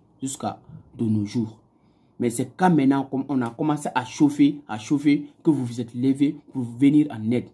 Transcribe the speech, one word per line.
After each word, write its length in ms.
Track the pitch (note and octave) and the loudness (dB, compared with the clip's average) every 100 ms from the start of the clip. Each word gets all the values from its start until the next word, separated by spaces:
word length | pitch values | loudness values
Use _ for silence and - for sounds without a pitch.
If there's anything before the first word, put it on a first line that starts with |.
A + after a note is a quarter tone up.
| _ - | _ -10
jusqu'à 380 | C3+ - G#2 - - - - A#2+ | -10 -6 -8 -8 -16 -20 -16 -6
de 80 | |
nos 220 | A2+ G#2 G#2 | -2 0 -2
jours. 340 | A#2+ A2 - _ _ _ _ _ - | -4 -4 -8 _ _ _ _ _ -4
Mais 80 | A#2+ | -4
c'est 240 | A#2 B2 | -2 -6
quand 160 | - F#3 | 0 2
maintenant, 340 | D#3 C3+ C#3 | 4 4 2
comme 200 | C3 C3 C3+ | 0 -6 -4
on 100 | C3+ | -4
a 80 | A#2 | -4
commencé 400 | A2+ D#3 D3 - | -4 -4 -4 -2
à 100 | B2+ | -4
chauffer, 560 | A#2+ - D3 C#3+ C#3+ D3 - | -4 2 2 4 2 2 -8
à 100 | A2 | -10
chauffer, 540 | - D3 D3 C#3+ - _ | -4 0 2 0 -2 _
que 80 | E3 | 0
vous 140 | C#3 | 0
vous 160 | A#2+ A#2+ | 0 -6
êtes 140 | A#2 | -8
levé 420 | B2 C3+ C3+ C#3+ D3 - | -2 0 2 0 -2 -10
pour 100 | C3+ | -8
venir 440 | A#2+ A#2+ C#3+ D3+ D3 | -8 2 4 6 2
en 200 | A#2+ A2 | -2 -2
aide 180 | A#2+ - | -2 -2